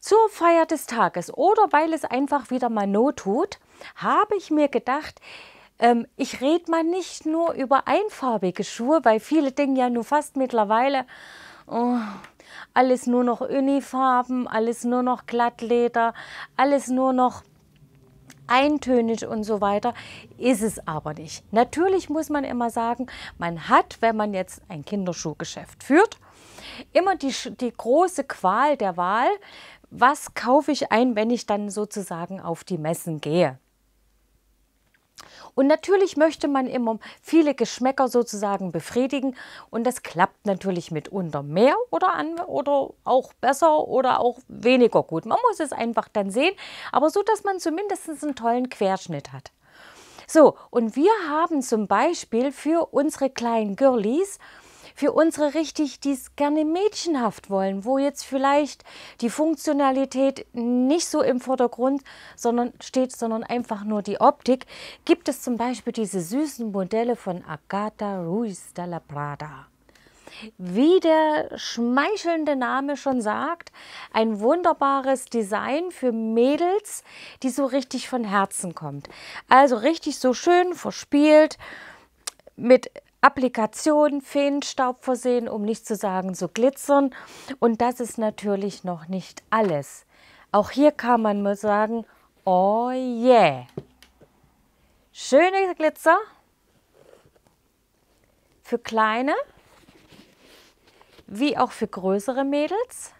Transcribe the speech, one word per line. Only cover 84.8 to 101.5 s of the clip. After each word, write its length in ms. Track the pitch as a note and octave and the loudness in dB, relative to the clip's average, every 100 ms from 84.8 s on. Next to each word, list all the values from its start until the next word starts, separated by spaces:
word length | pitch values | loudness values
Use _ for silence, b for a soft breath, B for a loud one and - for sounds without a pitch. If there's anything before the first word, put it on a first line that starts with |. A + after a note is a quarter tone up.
| B3+ B3+ | -2 -2
versehen, 460 | - B3+ B3+ B3 A3+ | -4 -2 0 0 -2
um 140 | G#3+ | -6
nicht 240 | G#3 A3 - | -4 -6 -6
zu 100 | G#3 | -6
sagen, 380 | G#3 F#3 F#3 | -2 -4 -4
so 120 | F#3 F3+ | -6 -6
glitzern. 640 | - A#3+ C4+ - C#4 C#4 B B B B C4+ | 0 0 0 2 2 2 B B B B -2
Und 220 | A#3+ A3 | 0 2
das 180 | A#3+ B3 | -2 -2
ist 180 | A#3 - | -8 -4
natürlich 680 | A3 G#3+ G#3 G3+ G3+ F#3+ | -6 -4 -4 -2 -4 -8
noch 240 | F#3 E3+ D#3+ | -10 -10 -8
nicht 340 | F#3 E3 - _ | -10 -10 -20 _
alles. 560 | A3 A3 D3+ C3+ - _ b b b b | 0 0 0 -6 -16 _ b b b b
Auch 180 | G3+ G#3 | 0 0
hier 220 | A#3+ D4 | 4 4
kann 300 | D4 A#3 A#3+ | 4 0 2
man 200 | A3 G3+ | 2 0
mal 140 | G3+ G3+ | -2 -2
sagen, 480 | G#3+ G#3 G#3+ A#3 G#3+ b b _ | 0 2 0 -4 -8 b b _
oh 460 | - F3+ F#3+ A3 A#3+ | 0 4 4 2 -2
yeah. 760 | B3+ B3+ A#3 B3 A#3+ F3+ C3 B2+ - - _ _ _ _ _ _ _ _ _ _ _ _ | -4 -4 0 6 8 8 2 -8 -14 -16 _ _ _ _ _ _ _ _ _ _ _ _
Schöne 640 | - - C4 F4 F#4+ F#4+ | -16 2 4 6 2 -2
Glitzer 420 | F4 D#4 D4+ D#4+ F4 G#4+ _ _ _ _ _ _ _ _ - _ _ _ _ _ _ _ _ _ _ _ _ _ _ | 0 -2 0 2 2 0 _ _ _ _ _ _ _ _ -20 _ _ _ _ _ _ _ _ _ _ _ _ _ _
für 160 | - A#3 | -8 -8
kleine 560 | - A3+ A3 A3 C4 F#4 C#5+ _ _ _ _ _ _ - _ _ _ - _ _ _ b b b - | -4 0 0 0 -2 -2 -4 _ _ _ _ _ _ -20 _ _ _ -20 _ _ _ b b b -18
wie 320 | G3+ C#4+ | -4 -2